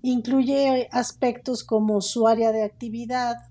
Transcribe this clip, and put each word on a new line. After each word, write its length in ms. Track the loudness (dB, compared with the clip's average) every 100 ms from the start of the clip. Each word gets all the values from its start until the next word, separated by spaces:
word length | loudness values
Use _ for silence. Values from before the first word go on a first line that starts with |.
Incluye 840 | 0 -2 2 2 2 2 2 2 0
aspectos 720 | -4 -4 -2 -2 -2 -6 -6
como 380 | 0 0 2 0
su 260 | 0 2 4
área 240 | 4 2
de 120 | 0
actividad 720 | -4 -6 -10 -10 -6 -4 -4 -6 -12